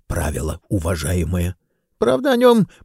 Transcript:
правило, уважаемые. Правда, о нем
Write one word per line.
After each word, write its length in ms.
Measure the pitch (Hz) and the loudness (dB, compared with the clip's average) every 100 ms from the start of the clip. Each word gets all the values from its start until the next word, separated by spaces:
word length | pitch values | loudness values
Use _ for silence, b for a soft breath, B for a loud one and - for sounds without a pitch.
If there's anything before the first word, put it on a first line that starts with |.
| - | -6
правило, 540 | - 78 69 78 76 _ | -4 -4 -4 -6 -8 _
уважаемые. 840 | 101 80 87 73 90 80 90 87 - _ _ _ _ | -4 -4 -4 -2 -2 -2 -2 -2 -6 _ _ _ _
Правда, 340 | 226 262 277 | 0 0 0
о 60 | 247 | 2
нем 320 | 247 233 175 b | 4 4 2 b